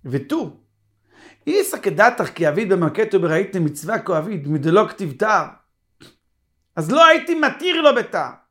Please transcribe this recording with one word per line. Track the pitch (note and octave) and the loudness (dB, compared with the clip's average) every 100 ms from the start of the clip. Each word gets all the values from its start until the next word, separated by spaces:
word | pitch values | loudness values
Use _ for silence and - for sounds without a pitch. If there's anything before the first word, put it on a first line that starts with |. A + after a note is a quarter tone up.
| C#3 | -6
ותו, | C3+ C#3+ D#4+ G3 - _ _ _ _ _ _ - _ - | -8 -4 -6 -6 -12 _ _ _ _ _ _ -20 _ -2
איסא | G4 - - | 0 -2 -4
כדתך | G3 D#3 A3+ B3 E3 - | -4 4 2 4 -6 -2
כי | D#3+ | 0
אביד | D3+ G#3+ | 0 0
במלכתו | F#3+ D#3+ - G#3+ G3 | 2 2 0 0 2
בראיתן | E3 D#3+ G3 G3 | 2 0 -2 -2
מצווה | D#3 D3 D#3+ A3 | -2 -4 -6 -4
כה | - D#3+ | -2 -4
אביד, | F3 F#3+ C#3+ | -2 -8 -4
מדלא | D3+ D#3+ F#3 G#3+ | -2 2 2 2
כתיב | - F#3 B2+ | -4 -10 -4
תער. | G#3+ G3 D3 - _ _ _ _ - _ _ _ _ _ _ - | 0 0 -2 -14 _ _ _ _ -20 _ _ _ _ _ _ -8
אז | D#3+ | -2
לא | C#4 E4 | 4 6
הייתי | D#4+ - D#4+ | 4 0 0
מתיר | D4 - F4+ E4 | 0 -2 -4 2
לו | D4+ A#3+ | 2 2
בתער. | - F3+ C3 - _ | -2 -6 -6 -12 _